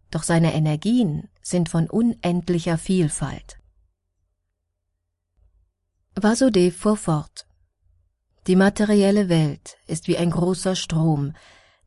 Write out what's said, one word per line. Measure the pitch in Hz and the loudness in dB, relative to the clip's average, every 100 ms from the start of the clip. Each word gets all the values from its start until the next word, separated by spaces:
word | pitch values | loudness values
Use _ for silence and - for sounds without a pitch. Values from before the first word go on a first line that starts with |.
| _ | _
doch | 165 | -8
seine | - 170 165 | 0 2 2
Energien | 151 156 151 202 247 202 151 - _ | 0 -2 -2 0 0 0 -2 -8 _
sind | - 180 165 | -6 -4 -2
von | 165 165 | -2 -2
unendlicher | 214 240 226 175 175 170 175 170 165 | 0 -2 -2 -2 -2 -2 -2 -2 -4
Vielfalt. | - 185 156 - 139 139 - - _ _ _ _ _ _ _ _ _ _ _ _ _ _ _ _ _ _ _ _ _ _ _ _ _ - | -2 0 0 -2 -6 -10 -16 -20 _ _ _ _ _ _ _ _ _ _ _ _ _ _ _ _ _ _ _ _ _ _ _ _ _ -2
Vasudev | 208 233 269 208 180 175 | 0 4 4 4 2 2
fuhr | 214 214 | -2 0
fort. | - 151 - - - _ _ _ _ _ _ _ _ _ - | -2 -4 -4 -16 -20 _ _ _ _ _ _ _ _ _ 0
Die | 185 | 4
materielle | 196 208 214 208 196 208 190 | 4 2 2 4 4 2 2
Welt | 165 156 143 - - - | 2 2 -2 -14 -20 -10
ist | 165 - | -8 -2
wie | 170 | -2
ein | 175 | 0
großer | 160 175 185 190 185 | 0 -2 -2 -4 -4
Strom, | - 160 160 151 143 - - - _ _ | -4 0 0 0 -4 -8 -20 -20 _ _